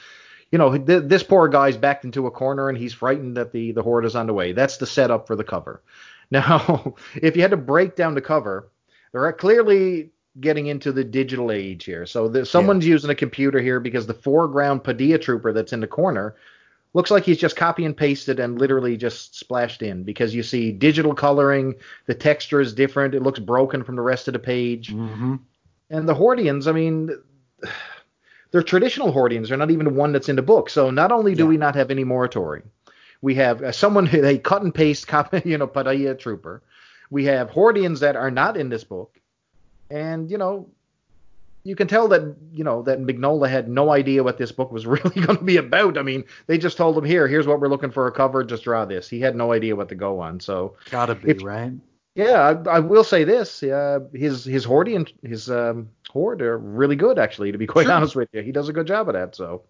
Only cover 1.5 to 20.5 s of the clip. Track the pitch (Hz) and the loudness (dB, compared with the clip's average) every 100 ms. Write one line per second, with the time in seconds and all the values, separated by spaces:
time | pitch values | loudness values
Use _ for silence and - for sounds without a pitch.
1.5 | 143 139 117 139 139 127 135 131 - 131 | 4 4 2 0 0 -4 -6 -6 -4 -4
2.5 | 139 139 131 120 113 123 143 131 120 117 | -2 -4 -4 -8 -6 -2 -2 -4 -6 -6
3.5 | 117 113 110 113 120 113 117 113 104 90 | -6 -4 -2 0 0 0 -2 -2 -2 -2
4.5 | 90 135 - 127 - 127 113 - 107 107 | 0 -2 -2 -6 0 2 2 -2 -6 -4
5.5 | 92 - - _ - - - - 135 139 | -8 -10 -18 _ -20 -20 -20 -2 0 4
6.5 | 160 - 156 - - - - 160 160 180 | 2 2 -2 -2 -12 -16 -2 0 4 2
7.5 | 190 127 147 185 - 165 143 135 156 120 | 2 0 2 2 0 -2 -2 -2 -2 -2
8.5 | 95 - _ _ _ _ 123 147 160 185 | -8 -10 _ _ _ _ -4 -2 0 2
9.5 | 233 214 196 190 180 156 _ _ 135 143 | 4 6 4 4 -2 -8 _ _ -6 -2
10.5 | 151 147 143 147 131 120 123 131 123 120 | -2 -2 -6 -4 -2 -2 -2 -2 -2 -4
11.5 | 104 98 90 - 85 87 120 113 123 127 | -4 -6 -10 -12 -12 -8 -4 -2 -2 0
12.5 | 175 190 190 160 156 147 143 131 - 139 | 2 4 4 4 4 2 -2 -4 -2 0
13.5 | 135 123 127 120 120 110 113 - 143 165 | 2 0 -2 -2 -4 -6 -6 0 2 2
14.5 | 139 143 135 135 120 139 160 156 120 117 | 0 0 0 -2 0 2 2 2 -2 0
15.5 | 110 110 117 110 - 185 117 104 - _ | -2 -2 -6 -6 -2 -2 -2 -6 -10 _
16.5 | _ _ _ _ 175 180 208 190 165 165 | _ _ _ _ -2 4 4 4 2 2
17.5 | - 170 165 160 147 147 139 - 127 120 | 0 -2 0 -4 0 0 0 -2 -2 -2
18.5 | 120 135 135 123 117 120 117 - - - | 0 0 2 0 -2 -4 -8 -16 -18 -8
19.5 | 123 120 - 110 92 92 104 117 117 113 | -4 -4 -4 -10 -8 -8 -4 -2 -2 -4